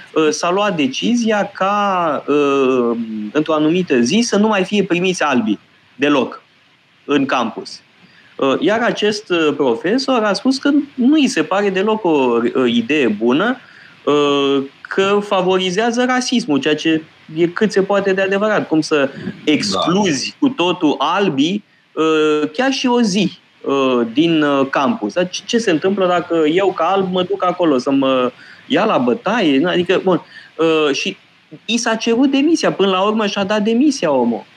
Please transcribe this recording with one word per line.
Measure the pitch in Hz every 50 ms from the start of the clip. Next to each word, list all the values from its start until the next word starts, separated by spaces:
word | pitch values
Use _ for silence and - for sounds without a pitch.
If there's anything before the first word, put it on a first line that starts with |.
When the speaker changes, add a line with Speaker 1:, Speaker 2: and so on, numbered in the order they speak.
| - -
Speaker 1:
uh, | - 156 156 151
s-a | 147 - - 175
luat | 180 196 208 208 185
decizia | 156 139 127 131 - 180 208 240 240 226 220 214 208 190 - -
ca, | - 190 196 202 208 202 202 190 180 170 160 139 - - -
uh, | 143 147 143 143 139 139 135 127 131 127 120 117 117 120 117 113 107 107 107 107
într-o | 107 151 151 160
anumită | 160 151 156 156 170 185 180 - 143 120
zi, | 120 123 170 226
să | 240 - -
nu | 196 208 220
mai | 214 196 190
fie | - 202 202 196
primiți | - 170 175 180 190 175 -
albi | 151 147 135 123 110 107 101 - _ _ _ _ _ _ _
deloc | - 139 147 147 135 113 - - - - _ _ _ _ _ _ _ _ _ _ _ _
în | - 143 143 135
campus. | - - 127 117 107 - - - - - - _ _ _ _ - - _ - - - -
Uh, | - 131 135 127 -
iar | 147 180 214 226
acest, | 240 208 175 - 202 208 208 208 - -
uh, | 180 170 160 147 135
profesor | 143 143 127 113 - - 175 226 269 - - 262 233
a | 214 208
spus | 190 - - 262 269 -
că | - 285 294 285 277 - -
nu | - 233 254 302
i | 320 269
se | - - 165
pare | 151 - 180 202 202 202
deloc | 185 190 196 220 214 214 214
o, | 175
uh, | 156 143 131 123 117 117 120 - - 127 131
idee | 117 117 120 113 117 151 156 131 110
bună, | 104 104 113 120 123 156 196 240 262 - - - - - - - - - -
uh, | - 147 147 143 143 143 143 139 139 139 139 135 135 - -
că | - - - 196 196 196 202 208
favorizează | 202 - 202 190 175 180 190 185 185 185 175 202 226 240 226 240 247
rasismul, | 254 254 254 247 - 254 233 - - 143 135
ceea | 135 156 151
ce | 151 - 160 160 156 160 - - - - - 156
e | 160 170
cât | 170 175 - 220 190
se | - 202
poate | 190 185 202 202 196 196
de | 190 190
adevărat. | 196 190 196 196 208 214 208 165 131 -
Cum | 160 156
să | 151 - 156
Speaker 2:
Da. | 147 135 135 - - - - - - - 151
Speaker 1:
excluzi | 151 143 - 101 95 92 - 156 180 202 208 180 143 123 - - - _
cu | 147 131
totul | 135 - 170 180 175 - 165 147 127 -
albii, | 135 156 175 202 202 185 143 135 143 170 196 208 - _ _ _ _ _
uh, | - 151 156 160 160 156 156 151 151 151 151 147
chiar | - - 247 269
și | 262 - -
o | 247 240 247
zi, | 233 208 175 214 185 - - - _ _ _ _
uh, | - - 139 139 135 131 127 120 117 113
din, | 113 143 170 170 165 156
uh, | 151 143 143 139 135 135
campus? | - 151 139 123 117 - 104 104
Dar | - 175 180 180
ce, | - - -
ce | - - 226
se | 226 208
întâmplă | 165 147 - 190 202 196 185
dacă | 175 180 170 - - 165 165 156 151
eu, | 160 185 202 185
ca | 185 - 160
alb, | 175 196 196 190 180
mă | 185 185
duc | 180 180 196 190 190
acolo | 180 175 - 175 160 139 123
să | 123 143
mă | 135 139 135 135 131 127 123 123 - - - - - - -
ia | - 131 160 -
la | 214 180 143
bătaie? | 123 123 117 - - 185 220 247 190 151 135 135 160
Adică, | 180 170 180 175 180 180 180 196
bun, | 190 175 156 - - - - - - _
uh, | - 165 165 160 156 151 143 135
și | - - - - - _ _ _ _ _ _ 156 - _
i | - 226
s-a | 233 - 240 226
cerut | 220 - 233 233 233 285 277
demisia. | 269 269 285 330 330 - - 175
Până | 156 - 190 196
la | 190 180
urmă | 196 214 214 220 214
și-a | 202 - 202 202
dat | 190 214 214
demisia | 202 220 233 233 294 302 262 - 180 156
omul. | 139 127 120 120 117 101 - - _